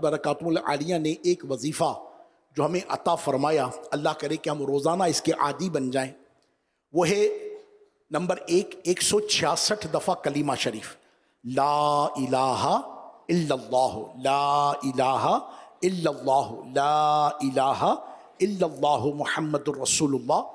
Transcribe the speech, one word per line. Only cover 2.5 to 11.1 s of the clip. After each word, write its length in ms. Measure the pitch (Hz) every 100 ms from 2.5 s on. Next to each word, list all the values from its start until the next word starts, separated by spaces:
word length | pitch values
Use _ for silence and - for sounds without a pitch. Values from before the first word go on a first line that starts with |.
| -
जो 60 |
हमें 180 | 151 180
अता 320 | - - 185 165
फरमाया, 480 | - 131 147 156 127 - -
अल्लाह 200 | 147 156
करे 220 | - 143 156
कि 140 | 156
हम 120 | 147
रोज़ाना 420 | 135 139 151 175 175
इसके 240 | - - 156
आदी 260 | 143 135 180
बन 200 | 147 131
जाएं, 220 | 131 131 - _ _ _ _ _ _ _
वो 100 | 156
है 180 | 170 202 208 - - - - _ _ _ _
नंबर 280 | 151 180 180
एक, 420 | - 175 - -
एक 180 | 165 180
सौ 180 | - 208
छियासठ 640 | 208 - 156 165 - 208 160
दफ़ा 260 | 165 190 175
कलीमा 320 | 147 143 143 123
शरीफ, 400 | 131 107 - - _